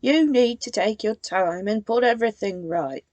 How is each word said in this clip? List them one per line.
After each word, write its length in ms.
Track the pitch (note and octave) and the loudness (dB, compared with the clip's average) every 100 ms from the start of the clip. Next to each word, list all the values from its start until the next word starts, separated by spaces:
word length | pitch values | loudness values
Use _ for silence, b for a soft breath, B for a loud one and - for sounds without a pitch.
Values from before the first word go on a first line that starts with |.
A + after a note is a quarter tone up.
You 280 | B3 D#4 D4+ | 4 4 4
need 300 | B3+ B3 A#3+ | 4 2 0
to 100 | - | -6
take 320 | G#3+ G3 G#3+ | -2 -2 0
your 120 | G#3+ | -4
time 520 | A3 - F#3 F3+ F3 G3 | -4 -4 -2 0 -2 -2
and 180 | A3 | -4
put 180 | G#3 A#3 | 0 2
everything 640 | B3 A#3 A#3 A3 G3+ F3+ E3+ | 2 2 -2 -2 -6 -6 -4
right 380 | E3+ C#3 C3+ _ | -4 -4 -8 _